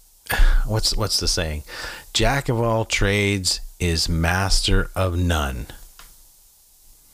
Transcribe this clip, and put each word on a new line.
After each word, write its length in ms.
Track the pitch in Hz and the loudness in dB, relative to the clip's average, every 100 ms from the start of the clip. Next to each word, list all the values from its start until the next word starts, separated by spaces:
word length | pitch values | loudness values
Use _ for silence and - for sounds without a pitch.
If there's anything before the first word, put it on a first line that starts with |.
| _ _ | _ _
<sighs> 440 | - - - - - | -4 4 6 6 2
what's, 300 | 107 - - | 0 0 -2
what's 240 | 104 - | -2 -2
the 80 | 90 | -2
saying? 360 | - 80 76 - - - - - | -2 -2 -4 -10 -14 -12 -14 -6
"Jack 360 | - 110 139 - | 0 0 0 0
of 120 | 117 | 0
all 240 | 117 113 | 0 0
trades 760 | 110 - 101 101 101 101 92 - - - | 0 0 2 2 2 0 -2 -4 -8 -4
is 300 | 87 82 - | -2 0 0
master 840 | 82 82 90 98 - - 95 87 | 0 0 0 0 0 2 0 0
of 220 | 101 92 87 | -2 -2 0
none." 500 | 87 80 71 65 - - - - - - - _ _ _ _ _ - - _ | 0 0 -2 -6 -10 -16 -20 -20 -20 -20 -20 _ _ _ _ _ -20 -20 _